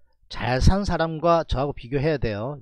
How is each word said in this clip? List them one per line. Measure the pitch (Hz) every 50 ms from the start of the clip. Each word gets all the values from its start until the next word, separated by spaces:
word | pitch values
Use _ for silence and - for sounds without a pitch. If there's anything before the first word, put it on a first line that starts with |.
| - _ _ _ _ _
잘 | - - 107 117 127 131
산 | - - 190 202 202
사람과 | 185 180 160 160 165 160 151 156 170 170 165 156
저하고 | - - 127 139 143 135
비교해야 | - - 117 135 139 131 160 156
돼요. | 127 113 113 104 101 110 135 147 135